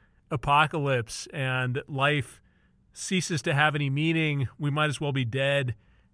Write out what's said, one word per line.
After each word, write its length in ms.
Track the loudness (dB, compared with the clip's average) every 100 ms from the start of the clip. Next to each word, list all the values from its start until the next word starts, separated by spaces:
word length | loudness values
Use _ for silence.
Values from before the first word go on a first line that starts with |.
| _ _ -8
apocalypse 960 | -4 2 4 4 2 0 0 -2 -8 -10
and 540 | -6 -2 -2 -2 -4 -4
life 540 | 0 2 2 -2 -10 _ _ _ _ _
ceases 500 | -14 -2 -2 0 -2
to 120 | 0
have 220 | 4 4 2
any 140 | -2
meaning. 600 | 0 2 2 2 0 -2 -4
We 100 | -2
might 200 | 0 0
as 100 | 0
well 140 | -2
be 100 | -2
dead. 500 | -2 0 0 0 0 -6 _ _ _